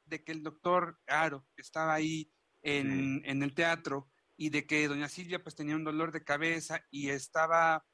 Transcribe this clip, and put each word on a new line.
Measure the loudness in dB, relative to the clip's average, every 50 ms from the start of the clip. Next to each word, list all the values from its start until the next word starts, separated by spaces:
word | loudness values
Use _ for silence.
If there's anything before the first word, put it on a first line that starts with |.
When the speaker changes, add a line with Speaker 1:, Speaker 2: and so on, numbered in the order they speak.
| _
Speaker 1:
de | -10 -10 -10 -8
que | -8
el | -10 -8
doctor | -8 -10 -10 -4 2 4 4 4 4 0 -6 _ -4
Aro | 0 2 2 2 2 0 -4 -12 _ _
estaba | -20 -16 -8 -4 -2 2 2
ahí | 2 2 2 0 0 -2 -6 _ _ _ _ _ _ _
en, | -2 0 0 2 2 0 0 0 0 0 -2 -2
Speaker 2:
Sí. | -4 -2
Speaker 1:
en | -2 0
el | 0 0
teatro | 0 2 2 2 2 0 -2 -4 -4 -4 -6 _ _ _ _ _ _
y | -6 -4 -2
de | 0 -2 0
que | 2 2 2 4 2
doña | 2 -2 -4 -6
Silvia, | -6 -10 -8 -6 -6 -6
pues, | -8 -10 -10
tenía | -8 -4 -2 -2
un | -2 -2
dolor | -2 0 0 -2 -2
de | -2 -6 -2
cabeza | -2 -2 0 2 0 0 -2 -4 -6 -6 -8 -8 _
y | -8 -4 -2 -2
estaba | -2 -2 -4 -4 0 0 2 4 4 4 6 4 4 0 _ _